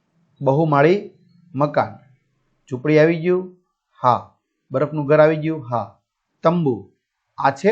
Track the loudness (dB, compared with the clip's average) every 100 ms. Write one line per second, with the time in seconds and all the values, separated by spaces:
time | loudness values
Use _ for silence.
0 | _ _ _ _ -2 0 2 2 4 2
1 | -4 -16 _ _ _ -4 -2 -2 -4 -6
2 | _ _ _ _ _ _ _ -8 0 4
3 | 4 2 -2 -2 -4 -14 _ _ _ _
4 | 0 0 -2 _ _ _ _ -4 -4 -4
5 | 0 4 4 2 -4 -8 -8 -8 -8 _
6 | _ _ _ _ -2 0 -2 -4 -8 _
7 | _ _ _ -4 -4 0 0